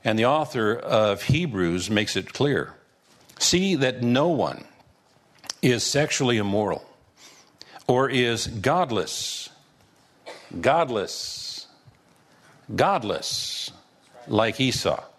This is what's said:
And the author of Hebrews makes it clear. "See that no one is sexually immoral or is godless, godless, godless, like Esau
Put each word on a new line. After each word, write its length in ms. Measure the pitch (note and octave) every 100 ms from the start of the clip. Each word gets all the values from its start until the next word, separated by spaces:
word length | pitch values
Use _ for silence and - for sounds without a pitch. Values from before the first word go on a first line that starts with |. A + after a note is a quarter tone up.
And 140 | A#2 A2
the 60 |
author 500 | A#2 D3+ D3 B2+ G#2+
of 500 | A#2 - A2+ G#2+ G2+
Hebrews 640 | - C#3+ F3 G#2 F2 F2 F#2
makes 260 | G#2 G#2 G2
it 160 | F#2
clear. 420 | - C#3+ A2+ C2+ - _ _ _ _ _ -
"See 360 | - F3+ F#3+
that 280 | E3 C3 A2
no 260 | A#2+ B2 D#3+
one 360 | D3+ E2 B1+ - _ _ _ _ _ _ _ - -
is 240 | C3 A#2+
sexually 540 | - C#3 D3+ - C3 A#2
immoral 480 | G2+ G2+ G#2 D2+ - _ _ _ - - _ _ - - -
or 220 | B2+ C3
is 380 | B2 B2 A2+ -
godless, 1040 | A2+ A2 E3+ E3 A2 E2 - - - - - _ _ _ _ _ _ - - - F2
godless, 1040 | A#2+ D#3 D#3 A2+ F#2 - - - - - - _ - _ _ _ _ _ - - -
godless, 960 | F#2+ D#3+ F#3+ G#2+ D#2+ - - - - - - _ _ _ - -
like 320 | G#2+ A2+ G2+
Esau 420 | C3 - - C2 -